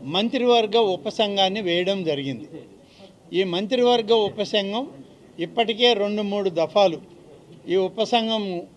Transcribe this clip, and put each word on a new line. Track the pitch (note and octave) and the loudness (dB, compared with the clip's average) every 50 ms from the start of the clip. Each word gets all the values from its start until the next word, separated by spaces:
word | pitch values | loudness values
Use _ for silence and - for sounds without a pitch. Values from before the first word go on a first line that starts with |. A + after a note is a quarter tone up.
| - C3+ D#3 | -10 -4 -4
మంత్రివర్గ | F#3 G#3+ A#3 - C4 A#3+ B3 A#3+ A#3 A3 G#3+ G3 A#3 A3+ G3+ F#3 | -2 -2 -2 -2 0 2 4 4 4 2 2 2 2 2 2 0
ఉపసంఘాన్ని | F3+ - A3 - - A3 G3+ G3+ G3 F#3+ F#3+ F#3+ A3 G#3+ F3+ | -2 -4 -8 -4 -2 -2 -2 2 2 2 2 0 -2 -2 -2
వేయడం | E3+ F3 F3+ F#3 G3 G3 F#3 D#3+ | 0 0 0 0 -2 -2 -2 -2
జరిగింది. | D3 C#3 C#3+ C3+ C3+ A2 G2+ - - D3+ A#2 - - - - - _ - G3 - - - _ - E3+ F3 | -2 -2 -4 -6 -8 -8 -10 -16 -16 -20 -20 -20 -20 -20 -20 -20 _ -20 -20 -20 -20 -20 _ -6 -2 -2
ఈ | G3 F#3+ E3+ | 0 0 -2
మంత్రివర్గ | F3 G#3 G3+ C4 B3 B3 A#3+ B3 A#3+ A3+ G#3 A3+ A3+ G#3+ G3 | -4 -2 -2 0 2 4 4 4 2 4 2 2 2 2 0
ఉపసంఘం | - - G3+ - - G#3+ G3 G3 G3+ A3+ C4+ - - - - - - - - - - - E3 | -2 -4 -6 -2 -2 -2 -2 -2 -4 -6 -6 -8 -12 -18 -20 -20 -20 -20 -20 -20 -10 -8 -8
ఇప్పటికే | E3+ - - A#3 G3+ A3+ G#3 B3 A#3+ A#3 G3+ | -6 -2 -2 -2 -2 0 2 4 4 4 4
రెండు | G3+ G3+ G#3 G#3 G#3+ G3+ | 0 -2 -2 -2 -4 -2
మూడు | G3 G#3 G3+ F#3+ E3+ D#3+ | -2 -2 -2 -2 0 0
దఫాలు | E3 D#3 - G#3 G3+ F#3+ E3 C#3+ - - - - - - - - - - - - - - E3+ | -2 2 4 4 4 4 2 -2 -10 -16 -20 -20 -20 -20 -20 -20 -20 -20 -20 -20 -8 -2 0
ఈ | F#3+ F#3+ F#3 | 0 0 0
ఉపసంఘం | F#3 - A3 G#3+ A#3 A#3 A3+ A3 A3+ A3 G#3 G3 F3+ E3+ F#3 - - | 0 -2 -2 2 2 0 0 0 -2 -4 -4 -4 -6 -8 -8 -10 -16